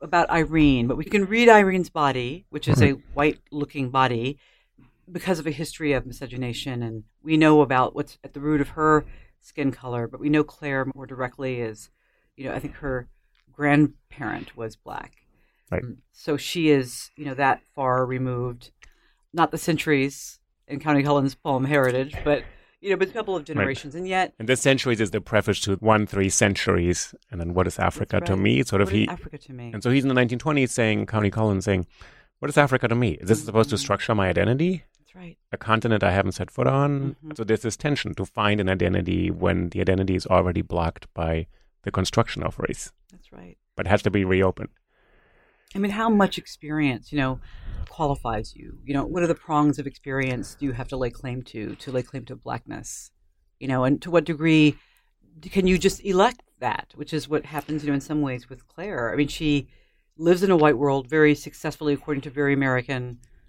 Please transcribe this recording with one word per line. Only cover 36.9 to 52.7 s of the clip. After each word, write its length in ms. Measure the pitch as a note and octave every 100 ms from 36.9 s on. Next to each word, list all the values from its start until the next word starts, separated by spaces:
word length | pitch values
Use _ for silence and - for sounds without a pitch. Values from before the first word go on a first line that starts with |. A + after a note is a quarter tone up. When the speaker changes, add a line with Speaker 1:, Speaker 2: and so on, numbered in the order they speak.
| C#3+ C3+ C#3
Speaker 1:
Mm-hmm. 160 | D#3 D3+
Speaker 2:
So 60 | G#2+
there's 160 | A2
this 160 | A2+ -
tension 360 | D3 C#3+ - F2
to 100 | G2
find 340 | - G#2 G#2
an 80 | F#2+
identity 600 | F#2+ F2+ F#2 F2+ F2+ F2
when 380 | E2+ F2+ F2+ F2
the 100 | F#2
identity 360 | F#2 F#2 F#2+ F#2
is 100 | -
already 340 | F#2 F2+ F2
blocked 460 | E2 E2+ E2 - -
by 340 | - D#2+ D#2+ D#2+ _ _ _
the 80 | -
construction 520 | - F#2+ - A2+ -
of 160 | - -
race. 320 | - - - _ _
Speaker 1:
That's 200 | F3+ _
right. 260 | - F3+ - _ -
Speaker 2:
But 120 | F2
has 140 | G2+
to 80 | G#2+
be 140 | G2+ F#2
reopened. 440 | F#2+ F#2+ F2+ F2+ _ _ _ _ _ _ _ _ _ _
Speaker 1:
I 60 | G3
mean, 120 | G3+
how 180 | G3+ A3+
much 280 | G#3 F#3+ -
experience, 760 | - - D3 D3+ D3 B2 -
you 40 | D3
know, 220 | C3 B2+ - - - - -
qualifies 640 | - D3+ C#3 A#2+ A2 A2 -
you? 220 | - -
You 100 | B2
know, 120 | C#3 D3+
what 180 | E3+
are 40 | E3+
the 80 | D#3+
prongs 440 | - D3+ D3 C3+
of 80 | C3+
experience 680 | - C#3 C3+ C3 B2 F#2+ -
do 100 | C#3
you 80 |
have 160 | A#2+ B2+
to 80 | C3
lay 120 | B2
claim 320 | - C3 B2
to, 320 | A#2+ A#2 G#2 A2
to 160 | -
lay 120 | B2+
claim 220 | A#2+ C3+ B2
to 100 | B2
blackness? 760 | A#2+ A#2+ -